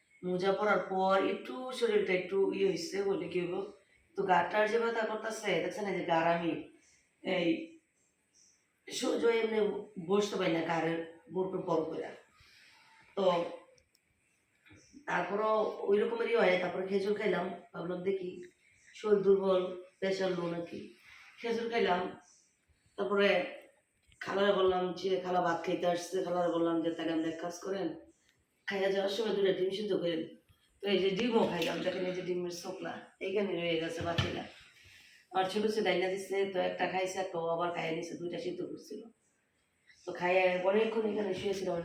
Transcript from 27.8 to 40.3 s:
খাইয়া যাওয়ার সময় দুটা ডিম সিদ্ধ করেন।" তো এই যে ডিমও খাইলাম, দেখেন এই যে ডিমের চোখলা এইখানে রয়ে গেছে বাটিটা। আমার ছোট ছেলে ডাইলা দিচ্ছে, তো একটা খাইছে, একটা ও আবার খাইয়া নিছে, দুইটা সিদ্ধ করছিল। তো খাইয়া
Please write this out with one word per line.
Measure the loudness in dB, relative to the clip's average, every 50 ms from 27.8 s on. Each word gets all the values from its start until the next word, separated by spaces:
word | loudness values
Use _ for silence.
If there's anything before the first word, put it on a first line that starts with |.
| -4 -4 -6 -8 -14 -20 _ _ _ _ _ _ _ _ _ _ _ -6
খাইয়া | -2 0 0 2
যাওয়ার | 2 2 0 0 -2
সময় | 0 0 0 2
দুটা | 2 2 2 2
ডিম | 2 0 0
সিদ্ধ | 0 -2 -2 -2 -2
করেন।" | 0 0 0 -2 -2 -4 -8 -10 -18 _ _ _ _ _ _ _ _ -2
তো | 0
এই | 2 2
যে | 4 2
ডিমও | 2 2 0 2 4 4 4
খাইলাম, | 4 2 0 0 0 -2 -2 -2
দেখেন | -2 -2 -2 -2
এই | -2 -4
যে | -4 -4
ডিমের | -4 -2 -2 -2 -4 -6 -8 -10
চোখলা | -10 -10 -8 -10 -10 -10 -10 -14 -16 -14 _
এইখানে | -6 -2 0 0 0 0 -2
রয়ে | -2 0 0 0 0
গেছে | -2 -2 -4 -4 -4
বাটিটা। | -2 -2 -2 -2 -2 -4 -6 -8 -12 -16 -20 -20 -20 -20 -20 -20 -20 -20 -20 -20 -20 -20 -20 _ _
আমার | 0 0 0 2
ছোট | 2 2 2
ছেলে | 2 2 2 2
ডাইলা | 2 2 2 2 0
দিচ্ছে, | -2 -2 -4 -2 0 0 0 0 0
তো | 0
একটা | 0 0 0 -2 -2
খাইছে, | -2 0 -2 -2 -2 -2 -4
একটা | -4 -4 -4 -4
ও | -2 0
আবার | 0 0 0 -2 -2
খাইয়া | -4 -4 -4 -4
নিছে, | -4 -6 -6 -8
দুইটা | -8 -6 -6 -6 -6
সিদ্ধ | -6 -6 -6 -6 -8
করছিল। | -8 -8 -12 -12 -14 -14 -14 -14 -16 -20 _ _ _ _ _ _ _ _ _ _ _ _ _ _ _ -20 _ -10
তো | -10 -6
খাইয়া | -2 0 4